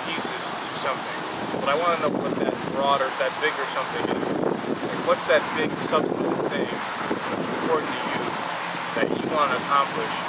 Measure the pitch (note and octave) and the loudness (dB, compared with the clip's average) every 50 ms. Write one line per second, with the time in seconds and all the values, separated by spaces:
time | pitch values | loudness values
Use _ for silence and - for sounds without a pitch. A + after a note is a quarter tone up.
0 | - D#3+ E3 D#3+ - - - - - - - - - - - - - C#3+ B2+ A2+ | -4 -4 -4 -4 -4 -4 -4 -6 -6 -6 -6 -6 -6 -6 -6 -4 -2 -2 -2 -2
1 | - - - - - - - - - - - - - C#3 C#3+ D#3 F3 F3 E3+ D#3 | -4 -6 -6 -6 -6 -6 -6 -4 -4 -4 -2 0 2 2 2 4 4 4 4 4
2 | D#3 D3 - - - - - - - - - - - - - C3+ C#3 C#3 C#3 C3+ | 2 2 2 2 0 0 0 0 2 0 0 0 -2 -2 0 2 4 4 4 4
3 | C3 C3 - - C3+ C3 B2+ - D3 D#3 - - C3+ C3 - C#3+ C3 - - A#2+ | 4 2 0 0 0 0 0 0 0 0 0 0 -2 -2 -2 -2 -2 -2 -2 -2
4 | A#2 - - A#2+ - - - - - - - - - - - - - - - - | 0 0 0 0 0 0 0 0 2 0 0 0 0 -2 -2 -2 -2 -2 -2 0
5 | - E3 F3+ - - - E3 D3 - - - D#3 D#3 - - - - - E3+ D#3 | 2 2 2 2 4 4 4 4 4 2 0 0 0 0 -2 -2 0 2 2 2
6 | - - - - - - - - - - F#3 F3+ - - - - - - - - | 2 2 0 0 0 0 0 0 0 0 0 0 0 -2 -2 -4 -4 -4 -4 -4
7 | - - - - - - - - - - - - - A#4+ A#4+ A4+ - - B4 - | -4 -2 -2 -2 -2 -2 -2 -2 -2 -2 -2 -2 0 2 2 2 2 0 -2 -4
8 | - - - - - - - - - - - - - - - - - - - A2+ | -2 -2 -2 -2 -2 -2 -4 -4 -4 -4 -4 -4 -4 -4 -4 -4 -4 -4 -2 0
9 | - - - - - - D#3 D3+ D3 C3+ C3 A#2+ - - C#3 C#3 C#3 C3+ - A#2 | 0 0 0 0 0 0 2 2 4 2 2 0 2 4 4 4 4 2 0 -2
10 | A2 - - - - | -2 -2 -2 -4 -4